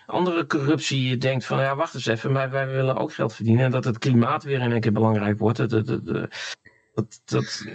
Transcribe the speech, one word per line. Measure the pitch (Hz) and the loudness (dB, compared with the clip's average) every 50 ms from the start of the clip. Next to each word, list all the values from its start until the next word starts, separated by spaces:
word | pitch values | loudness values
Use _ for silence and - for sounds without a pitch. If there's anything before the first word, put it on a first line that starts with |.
| - | -10
andere | - - 156 180 180 170 170 156 139 | -4 -2 0 0 2 0 0 0 0
corruptie, | - 151 139 139 160 143 - - 139 135 127 127 | 0 0 2 2 2 2 0 0 0 0 0 0
je | 127 123 | 0 0
denkt | 131 131 135 131 - | 0 0 0 0 -2
van, | - 139 135 | -2 0 0
ja, | 135 135 135 | 0 0 0
wacht | 135 131 127 - | -2 -4 -4 -6
eens | 135 127 | -4 -2
even, | 120 110 117 - 139 | -2 -2 -2 0 0
maar | 135 135 135 131 | 0 0 0 -2
wij | 131 135 135 131 | -2 -2 -2 -2
willen | 131 135 131 131 131 - | -2 0 0 0 0 0
ook | - 156 - | -2 -4 -4
geld | - - 117 - | -4 -4 -4 -4
verdienen. | - 117 113 110 120 131 | -2 2 4 4 4 4
En | 131 | 4
dat | 123 127 - | 2 0 0
het | 123 110 113 | -2 -2 0
klimaat | - 139 127 117 117 123 147 156 - | 2 4 4 4 4 4 2 -2 -2
weer | 139 139 131 | -2 -2 0
in | 123 120 | 0 0
één | 120 117 | 0 0
keer | 110 113 | 2 2
belangrijk | 104 110 113 110 110 107 104 104 104 107 | 2 4 4 4 4 2 2 0 0 2
wordt. | 104 110 113 113 | 2 2 2 2
Dat, | 127 110 | 0 0
dat, | - - 107 - | 0 0 0 0
dat, | 113 - - - - - 87 - - - - - - - _ - _ _ _ _ _ | -2 -4 -4 -4 -4 -4 -6 -6 -10 -12 -12 -12 -12 -14 _ -20 _ _ _ _ _
dat, | - 107 - - - _ | -6 -6 -6 -8 -18 _
dat, | - - - - - - - - - - | -4 -2 -2 -2 -4 -6 -10 -12 -12 -14